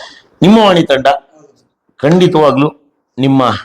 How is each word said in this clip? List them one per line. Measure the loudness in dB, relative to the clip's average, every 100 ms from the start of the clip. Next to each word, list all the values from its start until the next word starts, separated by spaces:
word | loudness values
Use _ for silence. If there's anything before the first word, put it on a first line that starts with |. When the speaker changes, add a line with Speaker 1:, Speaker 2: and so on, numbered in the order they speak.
| -20 -20 _ -2
Speaker 1:
ನಿಮ್ಮ | 2 2
ವಾಣಿ | 2 0
ತಂಡ | 0 -2 -2
Speaker 2:
ಹೌದು | -4 -8 _
ಸರ್. | _ _ _ _ _ _ -2
Speaker 1:
ಖಂಡಿತವಾಗ್ಲೂ | 0 0 2 0 0 -4 -6 _ _ _ -6
ನಿಮ್ಮ | -2 0 -2 -4